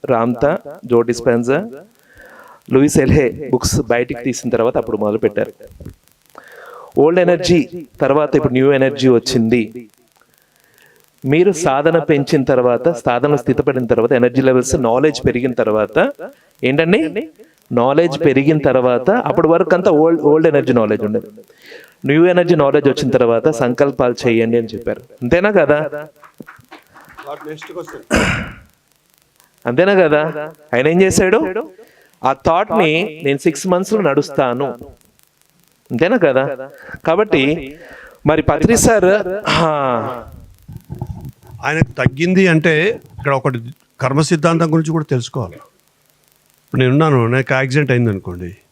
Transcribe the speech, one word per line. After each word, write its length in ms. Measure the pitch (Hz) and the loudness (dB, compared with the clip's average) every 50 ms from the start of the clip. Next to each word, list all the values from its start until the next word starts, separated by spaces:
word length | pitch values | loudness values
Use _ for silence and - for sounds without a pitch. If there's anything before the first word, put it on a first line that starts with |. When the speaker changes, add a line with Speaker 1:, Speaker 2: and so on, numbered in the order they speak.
| - | -2
Speaker 1:
రామ్తా, 520 | - 127 113 113 120 123 117 - 143 165 - _ 143 - - - | 0 0 0 0 -2 -2 0 0 -2 -2 -2 _ -14 -20 -18 -6
జో 160 | 120 120 117 | 0 2 2
డిస్పెన్సా, 680 | 117 117 120 117 117 127 120 117 120 120 135 160 208 233 131 143 175 214 _ _ _ _ _ - - - - - - - - - _ - - | 2 0 -2 -2 0 0 0 0 0 -2 -2 -2 -4 -8 -14 -18 -20 _ _ _ _ _ _ -20 -20 -20 -20 -20 -20 -20 -20 -20 _ 0 2
లూయిస్ 240 | 131 139 147 - 156 | 2 2 4 2 0
ఎల్హే 520 | 135 127 - 156 139 117 - - 151 127 | 2 4 2 2 2 0 -2 -6 -6 -4
బుక్స్ 300 | 120 123 - - - - | -4 -2 -2 -2 -2 -2
బయటికి 420 | 127 113 117 120 123 123 147 120 120 | -2 -2 -2 -2 -2 -4 -8 -8 -6
తీసిన 260 | 131 120 - - 123 | -6 -6 -6 -6 -4
తర్వాత 280 | 120 117 113 120 - 117 | -2 0 0 0 0 -2
అప్పుడు 200 | 117 - 110 104 | -4 -4 -4 -4
మొదలు 200 | 107 104 104 110 | -2 -2 -2 -2
పెట్టారు. 360 | - 107 101 98 107 - - _ - - - - - - - _ _ _ _ _ _ _ _ - - - - - - - - - - - _ - | -2 -2 -2 -2 -6 -6 -8 _ -20 -20 -20 -20 -20 -20 -20 _ _ _ _ _ _ _ _ -20 -20 -20 -20 -20 -20 -20 -20 -20 -20 -6 _ 2
ఓల్డ్ 220 | 139 156 175 180 | 2 4 4 2
ఎనర్జీ 480 | 180 170 175 160 139 135 175 165 143 - - 175 156 - _ - | 2 2 0 0 2 2 2 2 2 -2 -6 -16 -16 -18 _ -4
తర్వాత 340 | 147 135 139 151 151 147 - | -2 0 0 0 0 0 0
ఇప్పుడు 180 | 151 151 139 123 | 0 0 0 0
న్యూ 180 | 127 131 139 | 2 2 2
ఎనర్జీ 360 | 143 135 135 135 139 139 127 131 | 4 4 2 0 0 0 2 4
వచ్చింది. 840 | 123 117 - - - 123 113 113 117 123 107 107 113 123 120 107 _ _ _ _ _ _ _ _ _ _ _ _ _ _ _ _ _ _ _ _ _ _ _ _ _ _ - | 4 4 2 0 -2 0 0 2 0 0 -2 -4 -8 -18 -20 -20 _ _ _ _ _ _ _ _ _ _ _ _ _ _ _ _ _ _ _ _ _ _ _ _ _ _ -4
మీరు 260 | 131 143 160 180 202 | 0 2 2 4 2
సాధన 480 | 185 156 170 156 135 139 143 165 160 165 | 2 0 0 0 0 2 0 2 2 0
పెంచిన 440 | 151 147 160 143 139 - - 147 131 | 2 2 0 0 0 0 0 0 2
తర్వాత, 460 | 120 139 127 123 123 120 117 123 127 | 2 0 2 2 2 0 2 0 -2
సాధనలో 480 | 123 120 - 139 120 120 127 147 147 135 | -2 -2 -2 -2 -2 0 0 0 0 0
స్థితపడిన 480 | 123 - 127 - 151 151 135 131 127 | 0 -2 -2 0 0 -2 0 -2 0
తర్వాత, 260 | 110 120 110 110 120 | 0 0 2 2 2
ఎనర్జీ 300 | 143 123 120 123 120 131 | 2 2 2 2 2 2
లెవెల్స్, 340 | 143 131 127 127 120 - - | 2 4 2 2 2 0 -2
నాలెడ్జ్ 500 | 156 123 117 117 127 143 156 147 - - | 0 0 0 0 2 2 0 0 0 -4
పెరిగిన 280 | 139 113 120 123 127 123 | -2 -2 -2 -2 -4 -2
తర్వాత, 580 | - 113 107 107 107 107 101 - 160 190 269 285 _ 165 220 277 _ _ _ _ _ - | -2 -2 0 0 0 -2 0 0 0 0 0 -2 _ -18 -18 -18 _ _ _ _ _ -4
ఏంటండి? 680 | 127 135 147 165 165 185 233 320 302 175 180 160 160 _ _ - _ _ _ _ _ | -2 0 0 2 2 2 2 0 -2 -4 -8 -10 -10 _ _ -20 _ _ _ _ _
నాలెడ్జ్ 480 | 123 120 120 131 139 151 170 170 151 143 | -2 0 2 2 2 2 2 0 -2 0
పెరిగిన 380 | 165 151 131 131 139 143 160 151 | 0 2 2 4 2 2 0 2
తర్వాత, 520 | 135 151 127 131 123 127 123 120 127 180 | 2 2 2 2 2 2 0 0 0 0
అప్పటి 380 | 202 247 - 151 - - 165 156 | 0 0 0 0 0 2 2 2
వరకు 280 | 170 170 175 160 185 | 2 2 2 2 0
అంతా 160 | 175 180 214 | 2 2 2
ఓల్డ్, 300 | 170 147 156 165 165 165 | 4 4 4 4 2 2
ఓల్డ్ 260 | 151 147 147 156 160 165 | 2 2 2 4 4 4
ఎనర్జీ 260 | 147 117 110 - 127 | 2 2 0 2 0
నాలెడ్జ్ 320 | 120 110 107 107 101 107 | 0 2 0 0 -2 -2
ఉండేది. 200 | 104 107 - - - - - - _ _ _ - - - - - - _ _ - | -4 -4 -6 -6 -8 -20 -20 -20 _ _ _ -20 -20 -20 -20 -20 -20 _ _ -2
న్యూ 200 | 135 143 156 170 | 0 2 4 4
ఎనర్జీ 300 | 180 180 180 175 170 175 | 4 4 2 2 2 2
నాలెడ్జ్ 340 | 156 143 139 135 147 147 143 | 2 2 2 2 2 2 2
వచ్చిన 200 | 127 - - 131 | 0 0 -2 0
తర్వాత 400 | 120 127 123 117 117 113 - 156 | 2 2 2 4 2 2 0 0
సంకల్పాలు 680 | 151 147 135 120 123 - 147 139 127 - 139 123 120 - - 123 | 0 0 -2 -2 0 0 0 0 0 0 -2 -2 -2 0 0 0
చేయండి 300 | 113 113 113 113 117 120 | 2 2 2 2 0 -2
అని 100 | 113 110 | -2 -4
చెప్పారు. 340 | 113 104 - - 107 - - _ - _ 123 | -10 -10 -8 -8 -8 -8 -12 _ -16 _ -2
అంతేనా 280 | 123 156 170 185 208 | 0 0 2 2 2
కదా? 560 | 208 196 156 139 147 147 156 147 143 147 151 156 _ _ - - _ _ - - - - - _ - - _ _ _ - - - - - - 143 | 2 2 2 2 2 0 0 -6 -8 -12 -14 -16 _ _ -20 -20 _ _ -20 -20 -20 -20 -20 _ -20 -20 _ _ _ -20 -20 -20 -20 -20 -16 -14
Speaker 2:
What 220 | 151 147 - 151 | -14 -14 -12 -14
next 240 | 156 151 - - 165 | -14 -14 -16 -16 -14
question? 420 | 175 165 - - 131 - _ - - - - - - - - - - - _ _ _ _ _ _ _ _ _ _ _ _ _ _ _ _ _ _ _ _ | -14 -14 -14 -16 -20 -8 _ -2 -2 0 -2 -4 -6 -8 -12 -14 -20 -20 _ _ _ _ _ _ _ _ _ _ _ _ _ _ _ _ _ _ _ _
Speaker 1:
అంతేనా 280 | 120 120 139 180 196 202 | -4 0 2 2 4 4
కదా? 580 | 190 180 156 151 147 151 160 147 151 151 156 160 _ _ _ - | 4 4 4 4 2 0 -2 -6 -8 -12 -12 -16 _ _ _ -2
ఆయన 140 | 117 131 156 | 0 2 2
ఏం 140 | 165 175 | 4 4
చేశాడు? 680 | 190 190 180 190 202 185 190 220 - 190 185 220 302 254 - - - _ _ _ _ _ _ _ - | 2 2 2 2 2 2 2 0 0 -2 -4 -6 -8 -8 -14 -20 -20 _ _ _ _ _ _ _ -2
ఆ 100 | 127 135 | -2 -2
థాట్ 380 | - _ 165 165 175 208 214 | 0 _ 0 0 0 0 0
ని 500 | 220 220 190 156 151 165 185 214 151 156 - | 0 0 0 2 0 -2 -4 -6 -8 -6 -4
"నేను 140 | 139 139 143 | -4 -4 0
సిక్స్ 300 | - 185 - - - 185 | 0 -2 -2 -2 -2 -2
మంత్స్ 260 | 180 180 190 - 220 | 0 -2 0 -2 -2
లో 80 | 214 | 0
నడుస్తాను." 760 | 190 151 135 143 143 - - - 143 127 120 123 143 135 123 120 127 139 - _ _ _ _ _ _ _ _ _ _ _ _ _ _ _ _ _ _ _ | 0 0 0 0 -2 -2 -2 -2 -2 -2 -2 -4 -4 -6 -6 -12 -18 -20 -20 _ _ _ _ _ _ _ _ _ _ _ _ _ _ _ _ _ _ _
అంతేనా 260 | 131 117 160 180 247 254 | -2 0 0 2 2 2
కదా? 520 | 175 147 131 131 135 147 139 120 131 139 - - - - - - - | 2 2 2 2 0 -2 -6 -10 -14 -18 -18 -20 -20 -20 -20 -8 -2
కాబట్టి 720 | - 165 185 214 208 - 156 135 139 151 170 139 135 147 - - - - - - - - _ _ | -2 0 0 0 0 2 0 2 0 -2 -4 -6 -12 -16 -18 -20 -20 -20 -20 -20 -20 -20 _ _
మరి 160 | - 156 160 | 0 0 2
పత్రి 360 | - - 151 - 156 185 233 226 | 2 0 0 2 2 2 2 4
సార్, 640 | - 240 226 214 185 180 196 208 196 180 185 208 214 - | 4 4 4 4 4 4 2 2 0 -4 -8 -6 -4 -2
ఆ, 760 | - 160 165 160 151 147 139 131 123 117 110 123 127 120 113 - - - - - - _ _ - - - - _ - - - - - - - - - _ _ - - - - | -2 0 0 0 0 -2 -2 -2 -2 -2 -4 -6 -10 -12 -14 -18 -20 -20 -20 -20 -20 _ _ -20 -20 -20 -18 _ -14 -14 -12 -12 -12 -14 -14 -18 -18 _ _ -20 -20 -8 -6
Speaker 2:
ఆయనకు 280 | 131 151 160 156 - | -4 -4 -4 -4 -6
తగ్గింది 560 | - - 127 131 131 135 165 175 185 185 190 180 | -6 -2 -2 -2 -2 -2 -2 0 2 2 4 4
అంటే 540 | 165 160 156 175 160 151 165 208 233 - - - - - | 2 2 2 2 0 2 0 -2 -4 -6 -12 -20 -20 -8
ఇక్కడ 160 | - 151 139 | -4 -2 -2
ఒకటి 260 | 135 - 143 127 117 113 120 143 _ _ _ _ _ | -2 -2 -4 -4 -4 -10 -12 -20 _ _ _ _ _
కర్మ 200 | 123 123 135 147 | -6 -2 0 0
సిద్ధాంతం 520 | 160 - 185 160 143 170 165 165 165 160 151 | 0 0 -2 0 0 0 0 0 0 0 0
గురించి 180 | 165 160 156 | -2 -2 -2
కూడా 140 | 160 165 151 - | -4 -4 -4 -2
తెలుసుకోవాలి. 460 | 143 127 120 - - 143 113 - 82 | -4 -4 -4 -6 -8 -8 -10 -10 -12
ఇప్పుడు 1300 | - - - _ _ _ _ _ _ _ _ _ _ _ _ _ _ _ _ _ _ _ _ - 123 | -18 -20 -20 _ _ _ _ _ _ _ _ _ _ _ _ _ _ _ _ _ _ _ _ -2 0
నేనున్నాను, 460 | 131 127 131 147 160 156 143 127 117 113 | 2 2 4 2 2 4 4 2 2 2
నాకు 260 | 123 131 131 - 143 | 0 -2 0 0 -2
యాక్సిడెంట్ 380 | 131 135 135 123 151 147 135 | -2 -2 -2 -2 -2 0 0
అయింది 180 | 131 120 120 113 | 0 0 0 0
అనుకోండి 480 | 101 95 - - 90 87 90 87 92 _ _ _ | -2 -4 -8 -10 -12 -12 -12 -14 -16 _ _ _